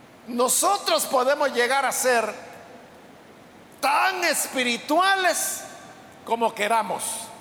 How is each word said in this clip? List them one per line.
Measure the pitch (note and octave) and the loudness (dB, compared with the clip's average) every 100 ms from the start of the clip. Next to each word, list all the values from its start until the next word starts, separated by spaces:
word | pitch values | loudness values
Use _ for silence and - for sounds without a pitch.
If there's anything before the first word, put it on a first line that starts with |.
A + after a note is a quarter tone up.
| - - - | -20 -20 -8
nosotros | A#3+ B3 - E4+ G4+ F#4+ D#4 - | 0 2 2 2 0 2 0 2
podemos | C4+ B3 C#4+ C#4 | 2 2 2 2
llegar | A#3 A#3+ C4+ C4 | 2 2 2 0
a | |
ser | - B3+ A#3+ G#3+ - - - - - - - - - - - - - - - | 0 2 2 0 -8 -16 -20 -20 -20 -20 -20 -20 -20 -20 -20 -20 -20 -20 -6
tan | C4+ D4+ F#4 F#4 | 0 2 0 0
espirituales | E4+ C#4 - C4+ B3 A#3 - D#4 F#4+ G4 F4+ D4 - - - - - - - - | 0 0 -2 -2 -2 -2 0 2 4 4 2 0 -4 -6 -12 -16 -20 -20 -20 -20
como | - A3+ A3+ | -4 0 0
queramos. | G#3 G#3 A3+ G3+ D#3+ - - - - | 0 0 0 0 -4 -6 -8 -12 -16